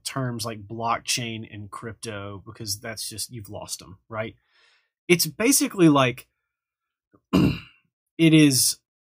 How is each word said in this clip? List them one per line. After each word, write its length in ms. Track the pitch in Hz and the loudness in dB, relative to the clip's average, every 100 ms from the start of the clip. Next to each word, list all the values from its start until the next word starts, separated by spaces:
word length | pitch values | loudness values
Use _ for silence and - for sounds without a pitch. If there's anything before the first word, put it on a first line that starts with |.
terms 400 | - 135 127 117 | -8 -6 -4 -4
like 240 | 113 107 101 | -8 -10 -12
blockchain 800 | 113 113 117 - - 117 110 113 | -6 -2 -2 -2 -4 -4 -8 -10
and 200 | 107 101 | -14 -14
crypto 720 | - 113 101 113 104 101 98 | -12 -14 -12 -12 -10 -10 -14
because 340 | 113 104 107 101 | -16 -14 -8 -8
that's 280 | 113 110 - | -8 -10 -10
just, 240 | 107 - | -10 -10
you've 160 | 123 104 | -12 -12
lost 320 | 101 85 - | -14 -12 -12
'em, 160 | 69 98 _ | -14 -20 _
right? 260 | 110 113 - _ _ _ _ _ _ - | -8 -8 -12 _ _ _ _ _ _ 0
It's 180 | 175 160 | 0 0
basically 640 | - 240 269 269 196 165 | -2 0 0 0 4 6
like, 400 | 143 127 127 - _ _ _ _ _ | 6 2 -2 -16 _ _ _ _ _
<clears throat> 480 | _ _ _ _ - | _ _ _ _ 0
it 1000 | - - - - _ _ _ _ - 165 | 2 2 0 -10 _ _ _ _ 2 6
is, 420 | 156 147 127 - - _ _ | 8 8 6 0 -2 _ _